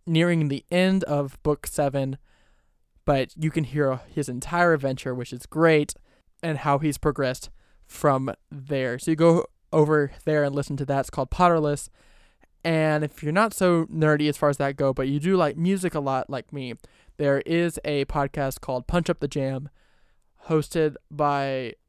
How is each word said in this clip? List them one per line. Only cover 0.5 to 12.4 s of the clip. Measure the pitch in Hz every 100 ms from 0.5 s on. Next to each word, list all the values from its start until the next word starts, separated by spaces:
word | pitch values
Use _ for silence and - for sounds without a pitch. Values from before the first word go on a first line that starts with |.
| 139 -
end | 175 185 190
of | - 147 139 -
book | 147 147 -
seven, | - 143 139 135 135 _ _ _ _ _ _ _ _ -
but | 139 127
you | - 156
can | 160
hear | 131 147 139 127 -
his | - 139
entire | 123 - 175 175
adventure, | 156 135 131 139
which | 127 120
is | 123 -
great, | 151 165 156 147 - _ _ _ _
and | 170 147
how | 151 143
he's | 156 139
progressed | 156 143 131 127 - - _ _ _
from | - 151 135 135 - _
there. | 143 135 139 127 123
So | -
you | 156
go | 170 165 - _ _
over | 160 151 151 143 -
there | - 151
and | 143
listen | 143 139 143
to | 139
that. | 139
It's | 131
called | - 131
Potterless. | - 180 165 151 147 - _ _ _ _ _